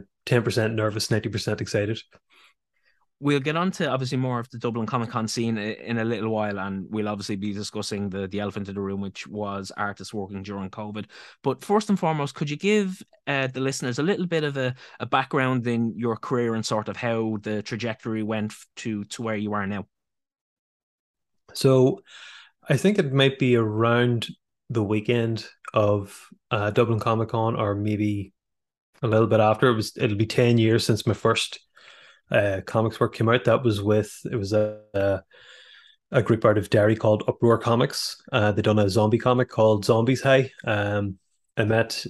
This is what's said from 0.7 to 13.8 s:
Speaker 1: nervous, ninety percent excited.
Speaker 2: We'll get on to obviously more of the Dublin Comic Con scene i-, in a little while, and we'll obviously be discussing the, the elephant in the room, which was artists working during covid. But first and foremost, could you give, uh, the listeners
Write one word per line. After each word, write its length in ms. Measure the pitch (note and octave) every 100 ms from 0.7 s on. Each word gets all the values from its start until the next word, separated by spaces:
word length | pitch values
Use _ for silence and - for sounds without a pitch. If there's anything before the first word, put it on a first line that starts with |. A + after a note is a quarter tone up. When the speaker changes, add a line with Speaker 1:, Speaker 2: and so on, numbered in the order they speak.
| A2+
Speaker 1:
nervous, 360 | G#2+ G#2+ -
ninety 160 | A2 G#2+
percent 320 | G2+ - G#2+
excited. 400 | G#2+ G#2+ G#2 A2+ - _ _ _ _ _ _ _ _ _ _ _
Speaker 2:
We'll 200 | C#3+ C#3+
get 160 | C3+ D#3
on 140 | F3+
to 180 | - B2+
obviously 280 | C3 B2+ C3
more 220 | C3 A#2+
of 100 | A#2
the 80 | A#2+
Dublin 280 | A#2+ A2+ G#2+
Comic 240 | B2 A2+
Con 180 | A#2+ A2
scene 300 | - A#2 A2
i-, 160 | G#2
in 240 | - D#2 A#2
a 80 | A2+
little 240 | A2+ A2
while, 280 | A2 G#2 G2+
and 280 | G2 G2 F#2
we'll 200 | G#2+ G#2
obviously 260 | G#2 G2+ G2+
be 160 | G#2
discussing 580 | G2+ G2+ G#2+ G#2 G#2 G2+
the, 200 | F#2+ F#2+
the 100 | G2+
elephant 300 | G2+ G#2 G2
in 60 | G2
the 40 |
room, 220 | G2 G2
which 260 | G2 - -
was 460 | G#2 G2+ G2 F#2+ -
artists 380 | G#2 G2 F#2+
working 280 | G#2+ F#2+ G2
during 280 | F#2+ G2 F#2+
covid. 340 | - G#2 G#2 G2 - - -
But 180 | C#3 B2+
first 280 | - G#3 G#3+
and 100 | G3
foremost, 340 | E3+ D#3 C#3
could 160 | - D3
you 60 | D3
give, 480 | G3 G#3+ G3 F#3 - _ -
uh, 200 | C#3 C3
the 120 | C3
listeners 400 | C3+ C3